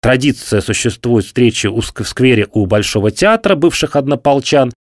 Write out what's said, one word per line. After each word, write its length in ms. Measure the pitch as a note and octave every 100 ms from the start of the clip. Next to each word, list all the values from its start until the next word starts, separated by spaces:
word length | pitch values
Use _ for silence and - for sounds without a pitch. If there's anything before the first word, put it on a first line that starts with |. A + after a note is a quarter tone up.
Традиция 600 | A#2 B2+ C#3+ B2 - G#2+
существует 640 | F#2+ G#2+ A#2 - A#2+ A#2 G2
встречи 400 | - A#2+ A2 G#2+
у 160 | G#2+
ск-, 220 | - -
в 40 | G#2
сквере 380 | - B2+ A#2 G2+
у 140 | - G2
Большого 440 | G#2+ G2+ A2 G#2
театра 460 | - F#3+ A3 G#3 F3+
бывших 400 | E3 - D3+ D3
однополчан 760 | C3+ C#3 D3 C#3 - D3 B2+ -